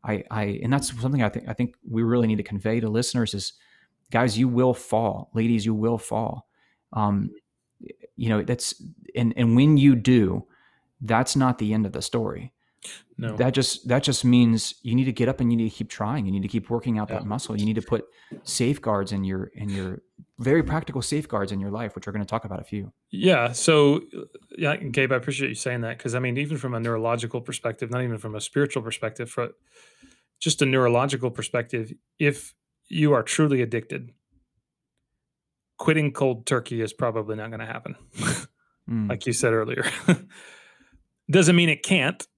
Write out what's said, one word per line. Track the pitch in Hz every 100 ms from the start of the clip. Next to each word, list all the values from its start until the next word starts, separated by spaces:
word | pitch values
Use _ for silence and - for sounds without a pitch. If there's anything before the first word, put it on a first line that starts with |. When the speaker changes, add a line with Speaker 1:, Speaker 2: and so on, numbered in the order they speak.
Speaker 1:
I, | - 104 -
I, | 110 101 104
and | 117
that's | 139 139 120
something | 127 139
I | 107
think, | - -
I |
think | 113 120 _ -
we | 113
really | 113 120 113
need | 107
to |
convey | 98 101 107 113
to | 113
listeners | 110 127 127 113
is, | 101 - _ _ _ _ _ _
guys, | 117 123 107
you | 127
will | 120 127
fall. | 123 - 107 113 95 -
Ladies, | 113 113 117 107
you |
will | 107 113 113
fall. | - 110 113 123 _ _ _ _ _
Um, | 110 104 101 101 - _ _ _ _ - - - -
you | 113
know, | 107
that's, | - 123 - - - - -
and, | - 117 -
and | 117
when | 117 147 147
you | 139 123
do, | 110 123 95 98 - _ _ _ _ _
that's | 113 113 127 143
not | 127 123
the | 107
end | 110
of | 101
the | -
story. | - 120 107 - 127 _ _ _ - - _ -
Speaker 2:
No. | 117 107
Speaker 1:
That | 127
just, | 131 123 - 123
that | 123
just | - 123
means | 127 123 117 113 - -
you | 117 123
need |
to | 131
get | 120 123
up | 131
and | 120
you | 117
need | 110
to | -
keep | 107
trying. | - 107 143 95
You |
need | 98
to | 98
keep | 113 -
working | 117 127 110
out | 101
Speaker 2:
Yeah. | 107
Speaker 1:
that | 104
muscle. | 117 - 107
You |
need | 104 110
to |
put | - 113 - _ _ -
safeguards | - - 123 143 117 101 98
in | 101
your, | 95 95 -
in | - 104
your, | 98 92 90 _ - - -
very | 120 160
practical | 151 156 160 135
safeguards | - 147 147 104 98
in | 98
your | 98
life, | 104 113
which | 98 104
we're |
gonna | 104
talk | 101 113
about | 101 92
a |
few. | - 104 98 _ _
Speaker 2:
Yeah. | 95 185 151 120
So, | 120 - 151 143 147 - -
uh, | - - _ -
yeah, | 156
and | 151 135
Gabe, | 120 131
I | 131
appreciate | 120 135 131
you |
saying | 117 127 123
that, | 113 120
'cause, | 120 123
I |
mean, | 127 127
even | 147 151
from | 127
a | 117
neurological | 117 113 113 117 117 123
perspective, | 120 123 117 110 117
not | 123
even | 123 110
from | 110
a | 107
spiritual | - 139 143 131
perspective, | 113 - 110 - 117
fro-, | - 120 - _ _ _ _ - _ _ _
just | 165 -
a | 135
neurological | 131 123 120 139 135 123
perspective, | 117 110 123 117 120 110 - _ _
if | 151 - - _ _ _ _
you | 156 151
are | 131
truly | 113 - 156 135
addicted, | 117 117 - - 120 _ _ _ _ _ _ _ _ _ _ _ _ _ _ _ _ -
quitting | - 156 147
cold | - 135 117 -
turkey | 127 - 117
is | 110
probably | - 123 110 107 107
not | 107
gonna | 110 113
happen, | 113 - - -
<laughs> | - - - - _ _ _ -
Speaker 1:
Mm. | 117 104
Speaker 2:
like | 107 131
you |
said | 117 123
earlier. | 113 110 123 - - -
<laughs> | 175 - - - - - _ _ _ _ _ -
Doesn't | 165 165
mean | 175 170
it | 151
can't. | - 180 135 185 -